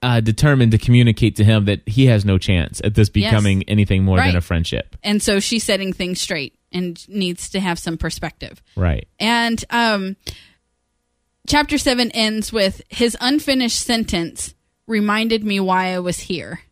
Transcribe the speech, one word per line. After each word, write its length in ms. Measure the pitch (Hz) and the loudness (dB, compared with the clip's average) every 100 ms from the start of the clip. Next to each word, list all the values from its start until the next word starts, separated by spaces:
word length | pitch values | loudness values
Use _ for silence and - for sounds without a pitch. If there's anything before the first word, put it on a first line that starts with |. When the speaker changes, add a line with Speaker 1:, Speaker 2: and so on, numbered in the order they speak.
Speaker 1:
uh, 180 | 127 120 | 2 0
determined 540 | 113 104 151 139 120 | 0 2 4 4 4
to 40 | 110 | 4
communicate 600 | - 120 120 107 117 - | 4 6 6 4 0 4
to 80 | 107 | 4
him 180 | 110 101 | 4 2
that 140 | 98 - | -2 -2
he 200 | 110 131 | 2 4
has 180 | 110 101 | 4 4
no 120 | 95 | 0
chance 440 | - 92 78 - | 2 0 0 -4
at 100 | - 104 | -2 2
this 140 | 107 | 2
Speaker 2:
Yes. 180 | - 208 | 2 2
Speaker 1:
becoming 320 | 110 104 95 95 | 2 4 0 0
anything 340 | 107 101 95 | 0 2 2
more 140 | 95 92 | 2 2
Speaker 2:
Right. 100 | 92 | 2
Speaker 1:
than 80 | 87 | 0
a 60 | |
friendship. 560 | - 85 82 - - - | -2 -2 -2 -6 -8 -10
Speaker 2:
And 220 | - 208 | -2 -2
so 160 | - 202 | 0 0
she's 240 | 202 226 | 0 -4
setting 300 | 214 196 190 | -2 -2 -2
things 260 | 180 180 180 | -6 -6 -6
straight 340 | - 170 139 _ _ | -6 -6 -8 _ _
and 280 | 175 180 170 - | -6 -6 -8 -12
needs 400 | 202 185 175 - | -6 -4 -4 -8
to 100 | 196 | -4
have 180 | 190 170 | -4 -4
some 180 | - 165 | -6 -6
perspective. 640 | 160 - 160 - - - _ - | -6 -6 -10 -12 -18 -20 _ -2
Speaker 1:
Right. 320 | 87 65 - _ | -2 -2 -6 _
Speaker 2:
And, 420 | 208 233 233 226 - | 0 0 0 -4 -4
um, 480 | 240 233 208 190 196 - - - _ _ _ _ _ _ _ _ _ - | 0 0 0 -4 -8 -14 -16 -20 _ _ _ _ _ _ _ _ _ -2
chapter 300 | 294 285 285 | 0 0 -2
seven 340 | - 247 240 | 0 0 -2
ends 400 | - 220 214 208 | 0 -2 -2 -4
with, 300 | 226 196 - - | 0 -2 -2 -14
"His 260 | - 240 226 | -2 -2 0
unfinished 580 | 247 294 294 262 240 - | -2 -2 0 0 0 -2
sentence 720 | - 233 220 190 165 - - - _ _ - | -2 -2 -2 -4 -4 -8 -14 -14 _ _ -6
reminded 560 | 220 208 208 226 226 214 | -2 0 0 0 -2 -2
me 140 | 196 | -2
why 320 | 190 185 185 | 0 0 0
I 60 | 185 | -4
was 200 | 180 170 | -4 -6
here." 420 | - 175 98 170 _ | -6 -8 -8 -14 _